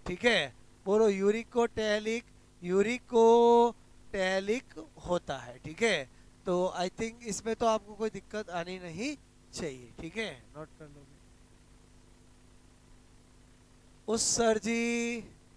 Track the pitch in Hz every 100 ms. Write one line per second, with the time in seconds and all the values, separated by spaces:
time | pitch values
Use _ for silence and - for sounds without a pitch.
0 | - 180 240 208 139 - - - 190 214
1 | 226 190 196 220 226 247 233 - 214 208
2 | 214 226 - - - - 175 185 208 240
3 | - 233 226 233 233 233 233 226 - -
4 | - 196 185 190 196 240 - - - -
5 | 170 175 - 135 120 123 156 160 226 175
6 | 127 - - - - 180 180 170 185 -
7 | 226 233 233 190 226 220 233 220 214 202
8 | 220 202 - 214 208 175 170 185 180 165
9 | 262 285 - - - - 160 131 120 -
10 | 165 185 214 131 110 147 156 - 151 143
11 | 135 - - - - - - - - -
12 | - - - - - - - - - -
13 | - - - - - - - - - -
14 | - 220 - - 226 220 214 233 233 233
15 | 233 233 - - -